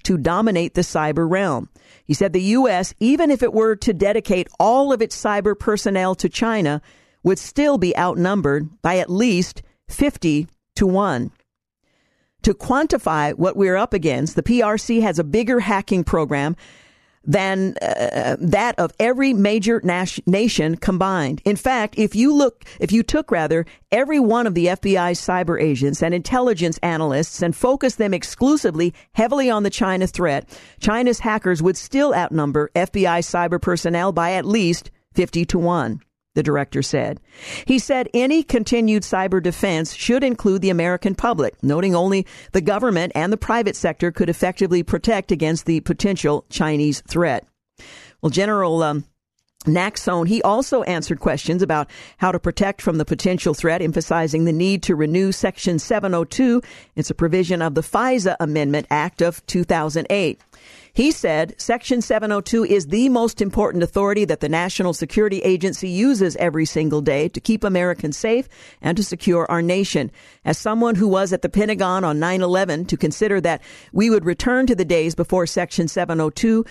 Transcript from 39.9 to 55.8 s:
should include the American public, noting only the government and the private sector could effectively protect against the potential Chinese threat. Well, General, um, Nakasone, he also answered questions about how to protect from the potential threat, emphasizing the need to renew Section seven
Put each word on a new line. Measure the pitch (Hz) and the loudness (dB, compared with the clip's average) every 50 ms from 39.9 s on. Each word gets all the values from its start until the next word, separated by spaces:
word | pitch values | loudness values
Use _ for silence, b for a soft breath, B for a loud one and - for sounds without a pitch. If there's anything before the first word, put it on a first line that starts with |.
| - | -6
should | - - - 240 262 277 | -6 -2 0 2 2 2
include | 262 233 - - 202 190 196 170 | 0 0 0 0 0 2 2 2
the | 190 | 0
American | 185 165 165 175 180 175 - 202 190 | 2 2 0 0 0 -2 -2 -4 -2
public, | - - 233 233 160 135 107 - - | -2 -2 -2 0 0 -2 -2 -2 -2
noting | - 135 147 165 190 196 175 | -2 0 0 2 2 2 2
only | 170 180 196 196 190 185 B B B B B B | 2 2 2 0 0 -2 B B B B B B
the | 190 | 0
government | 156 208 202 208 233 240 196 165 175 180 - | 0 0 0 0 0 0 0 0 -2 -2 -2
and | 147 160 190 | -2 -2 -2
the | 214 214 | -2 -2
private | - - 220 233 233 202 - | -2 -2 0 0 0 -2 -4
sector | - - 170 160 - 175 175 | -2 -4 -4 -2 0 -2 -2
could | 165 - 196 165 | 0 0 -2 0
effectively | 170 - - 180 185 - 196 175 180 175 | 0 0 0 -2 0 0 0 2 2 0
protect | 165 - - 165 - 226 226 196 185 - | 0 0 -4 -2 0 0 0 0 0 -2
against | 214 151 160 156 165 160 - - | -2 0 0 0 -2 -2 0 0
the | 165 156 | -2 0
potential | - - 170 - - 202 190 - - 147 147 - - _ | 0 -2 -2 0 0 -2 0 0 0 0 0 -2 -4 _
Chinese | - - 165 156 151 147 151 151 139 - - - | -4 -4 -2 0 0 2 2 0 0 -2 -6 -6
threat. | - 165 175 156 127 104 - _ _ _ _ _ _ B B B B B B B B B | -2 0 0 0 -2 -4 -6 _ _ _ _ _ _ B B B B B B B B B
Well, | B 156 | B -2
General, | 123 175 196 214 214 202 190 170 165 165 | 0 0 0 2 0 0 0 0 0 0
um, | 160 151 147 147 143 _ _ _ _ _ _ _ _ _ _ - - | 0 0 -2 -4 -6 _ _ _ _ _ _ _ _ _ _ -6 -2
Nakasone, | 160 156 175 185 208 - - - 185 180 170 170 170 | 0 0 2 0 -2 -4 -6 -4 -2 0 0 0 0
he | 220 233 | 0 2
also | - 190 208 233 269 - 285 247 - | 2 2 2 2 0 0 0 0 0
answered | - 180 160 - - 170 - | 0 -2 -4 -2 -4 -4 -2
questions | - 165 - 151 - - 170 180 | -2 -2 -2 -2 -2 -2 -2 0
about | 190 - 160 151 143 B B B B B B B | 0 0 0 -2 -2 B B B B B B B
how | - 185 | -2 0
to | 180 175 | 0 0
protect | - 175 - - 202 196 196 - | -2 -2 0 0 0 0 -2 -2
from | - - 160 156 | -2 -2 0 0
the | 151 | 0
potential | - 160 - - 190 180 180 - 175 147 | -2 -2 -2 0 0 0 0 0 -2 -2
threat, | - - 165 165 180 | 0 -2 -2 -2 0
emphasizing | 170 160 156 170 160 - 170 170 165 156 147 160 165 | -2 -2 -2 -2 -2 0 0 0 0 0 0 0 0
the | 170 | 2
need | 156 160 180 190 196 185 - | 2 0 0 0 0 0 0
to | - 180 | 0 0
renew | 147 156 151 160 185 196 196 | 0 0 0 2 2 0 0
Section | 190 - - 190 180 - - - 170 | -2 -2 -2 -4 -4 -2 -2 -2 -2
seven | 156 | -2